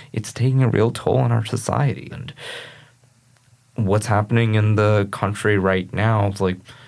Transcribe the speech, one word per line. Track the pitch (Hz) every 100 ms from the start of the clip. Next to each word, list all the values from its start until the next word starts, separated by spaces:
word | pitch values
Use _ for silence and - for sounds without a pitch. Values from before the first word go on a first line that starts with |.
| -
it's | - -
taking | - 127 131
a | 127
real | 104 113
toll | 117 - 127
on | 123
our | 113
society. | 107 117 - 113 139 - -
And | - - - - - - - - _ _ _ _ _ _ _ _
what's | - 98 104 -
happening | 104 107 117 113
in | 107 107 107
the | 104 104 101
country | - 101 101 107 101
right | 95 95 92
now, | - 110 110 101
it's | 98
like, | 95 92 - -